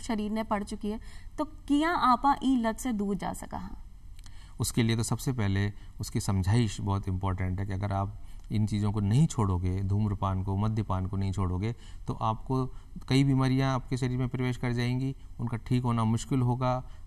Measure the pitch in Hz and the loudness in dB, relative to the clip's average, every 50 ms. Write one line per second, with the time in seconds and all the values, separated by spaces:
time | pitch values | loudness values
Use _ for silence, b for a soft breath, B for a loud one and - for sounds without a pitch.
0 | - - 226 208 208 208 214 220 220 220 220 202 208 - 214 208 - 202 214 247 | -4 -4 -2 -2 -2 -2 -2 -4 -2 0 -2 -2 -2 -4 -6 -6 -4 -4 -4 -6
1 | B B B B B B - - - - - - - - 285 294 311 339 349 - | B B B B B B -6 -4 -6 -6 -6 -10 -2 2 2 4 4 2 2 4
2 | - 254 247 - 277 285 277 - - 262 269 240 226 226 220 - - 262 226 202 | 6 6 6 6 6 4 4 4 4 2 2 4 2 0 0 -2 -2 -2 -2 0
3 | 208 196 202 175 170 175 - - - - - - 185 - - - - - - - | 0 0 -2 -2 -2 -4 -6 -6 -8 -8 -8 -8 -8 -8 -10 -12 -12 -14 -16 -16
4 | - - - - B B B B B B B - 107 - - 131 117 113 113 113 | -16 -14 -14 -14 B B B B B B B -4 -2 0 2 4 4 4 4 2
5 | 113 - 127 117 - 143 127 123 101 98 95 98 101 104 - b b b b - | 2 0 -2 -2 0 -2 0 0 2 2 2 2 2 0 -2 b b b b -8
6 | - - - 123 - - 98 95 90 95 107 120 120 104 - - 101 101 98 101 | -8 -4 -2 -2 0 2 2 2 4 4 4 4 4 2 0 -2 -2 -2 -2 0
7 | 101 98 92 92 95 95 90 92 95 92 90 92 98 98 95 92 101 98 98 98 | 0 -2 -2 -2 0 -2 0 0 -2 -2 -2 -2 -2 -4 -2 -2 -2 0 0 0
8 | 101 101 - - b b b b b - 120 107 107 104 107 101 104 104 101 110 | 0 -2 -4 -8 b b b b b -2 0 2 2 2 2 2 2 2 2 2
9 | 101 98 110 139 165 - - - 104 95 92 87 92 90 92 95 98 95 98 104 | 2 4 6 6 6 4 4 2 2 2 2 2 2 0 0 0 0 0 2 2
10 | 107 101 101 - 98 95 95 95 92 98 98 98 107 110 110 110 101 - 95 92 | 2 2 0 0 0 0 0 0 0 0 0 0 0 0 0 0 0 0 -2 -2
11 | 92 92 101 98 98 98 90 98 92 90 90 90 101 113 117 B B B B B | -2 -2 -2 -2 -2 0 0 0 0 0 0 0 -2 -2 -4 B B B B B
12 | B - 113 - 113 113 110 - - - 131 131 127 131 b b b b b - | B -6 -4 -2 0 0 0 -2 -2 -2 0 0 0 -2 b b b b b -12
13 | - - 127 135 139 139 135 131 131 127 131 135 135 135 131 120 - - 131 123 | -2 2 4 6 6 6 4 4 4 4 4 4 2 2 0 -2 -2 -2 -2 -2
14 | 131 123 127 127 131 120 - 131 127 127 123 - 127 123 120 120 120 123 127 127 | 0 0 0 0 -2 -2 -2 -2 -2 -2 -2 -2 -2 -2 0 0 0 0 0 0
15 | 131 135 139 b b b b - 117 117 120 107 - - 127 123 123 120 117 117 | -2 -2 -4 b b b b -6 -4 -4 -4 -4 -2 0 0 2 2 2 2 2
16 | 113 110 113 113 - - 143 131 123 123 120 127 131 127 127 127 123 b b b | 4 4 2 2 0 0 0 2 2 2 2 2 2 0 0 0 -4 b b b
17 | b | b